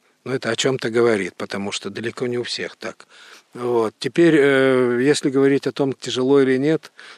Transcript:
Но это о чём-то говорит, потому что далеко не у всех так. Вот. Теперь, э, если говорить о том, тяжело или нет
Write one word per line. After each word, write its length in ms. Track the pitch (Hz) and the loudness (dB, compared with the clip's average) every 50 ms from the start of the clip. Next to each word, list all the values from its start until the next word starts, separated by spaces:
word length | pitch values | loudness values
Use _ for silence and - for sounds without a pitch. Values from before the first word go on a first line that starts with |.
| _ _ _ _ - | _ _ _ _ -10
Но 100 | 120 131 | -8 -6
это 160 | 131 - 120 | -6 -4 -4
о 60 | 117 | -4
чём-то 320 | - - 139 131 127 - 117 | -2 -2 -2 -2 -2 -4 -2
говорит, 460 | 110 120 117 120 113 101 95 90 - | 0 2 2 4 2 0 -2 -6 -8
потому 360 | - 107 - - 101 98 101 - | -10 -12 -8 -8 -8 -6 -6 -8
что 180 | - - 101 | -8 -10 -10
далеко 360 | 101 113 110 113 110 - 135 | -10 -8 -10 -10 -8 -6 -6
не 120 | 123 120 120 | -6 -4 -6
у 40 | 120 | -6
всех 340 | - - - 101 85 - | -6 -8 -8 -10 -10 -12
так. 300 | - - - - _ - _ _ - - - - - _ _ - | -12 -14 -14 -14 _ -20 _ _ -20 -20 -20 -20 -20 _ _ -14
Вот. 420 | 123 120 123 123 117 113 104 - - | -8 -4 -2 0 0 0 -2 -4 -6
Теперь, 380 | - 135 - - 170 165 156 147 | -10 -6 0 4 4 4 6 6
э, 640 | 139 143 139 135 135 135 131 127 127 120 123 120 127 | 4 4 4 4 4 4 4 2 2 2 0 0 2
если 260 | 143 147 - - 151 | 2 2 2 0 0
говорить 380 | 131 135 135 139 139 135 - | 2 2 2 4 2 2 0
о 60 | 143 - | -4 -4
том, 200 | - 147 135 131 | -2 -2 -4 -4
тяжело 480 | - - 131 113 123 131 131 139 139 | -6 -8 -8 -4 -2 0 2 4 4
или 160 | 135 131 131 | 4 4 2
нет 360 | 127 139 151 160 151 _ - _ _ - - - | 0 0 0 -2 -2 _ -8 _ _ -20 -20 -20